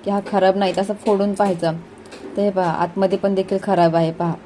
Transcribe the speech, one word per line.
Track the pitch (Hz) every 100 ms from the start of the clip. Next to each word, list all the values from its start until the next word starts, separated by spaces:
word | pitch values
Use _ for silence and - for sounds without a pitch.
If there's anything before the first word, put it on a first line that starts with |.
की | 202
हा | 202 196
खराब | 202 190 190
नाही, | 196 180
तर |
असं | 196 202
फोडून | - 202 202
पाहायचा. | 196 202 170 165 165 - - - - - -
तर |
हे | 202
पहा, | 190 180
आतमध्ये | - 175 - - 190
पण | 196
देखील | 190 190 190
खराब | 190 180 170 165
आहे | 165
पहा. | 165 170 -